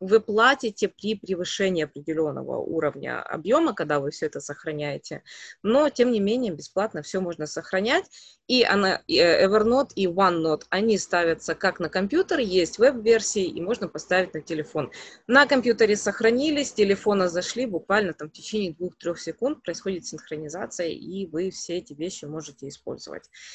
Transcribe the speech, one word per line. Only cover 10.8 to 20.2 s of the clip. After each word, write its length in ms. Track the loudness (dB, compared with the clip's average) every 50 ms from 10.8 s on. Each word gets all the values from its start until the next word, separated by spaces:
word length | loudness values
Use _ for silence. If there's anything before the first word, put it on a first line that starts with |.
| 2 2 2 2
ставятся 560 | 0 0 0 0 2 0 0 -2 -4 -6 -4
как 260 | 0 0 -2 0 -2
на 80 | -4 -4
компьютер, 500 | -2 -2 -2 0 0 0 0 0 0 0
есть 380 | 0 2 2 2 2 2 2 4
веб-версии, 680 | 4 4 4 4 4 4 4 4 4 0 -2 -2 -2
и 160 | -2 -4 -6
можно 260 | -4 -4 -4 -4 -6 -8
поставить 460 | -10 -12 -4 0 0 0 0 0 -4
на 80 | -10
телефон. 480 | -8 -6 -6 -6 -6 -6 -6 -6 -6 -6 -10 -16 -18 -18 -20 -14 _ 4
На 180 | 6 6 6
компьютере 500 | 6 4 2 4 2 4 4 4 4 4
сохранились, 720 | 2 0 -4 -2 2 2 2 4 4 2 0 0 0 -2 -2
с 40 | 0
телефона 540 | 2 2 2 2 2 2 2 2 2 2 0
зашли, 380 | 0 -2 -4 -4 -4 -4 -4
буквально 460 | -4 -4 -6 -2 0 2 2 2 0 -4
там 140 | -8 -12 -14
в 40 |
течение 420 | -14 -16 -12 -6 -4 -2 -2 -4 -4
двух-трех 440 | -6 -8 -10 -10 _ -6 -6 -6 -6
секунд 420 | -8 -10 -6 -4 -4 -4 -4 -4 -6
происходит 420 | -8 -10 -6 -6 -6 -6 -6 -8
синхронизация, 800 | -10 -14 -14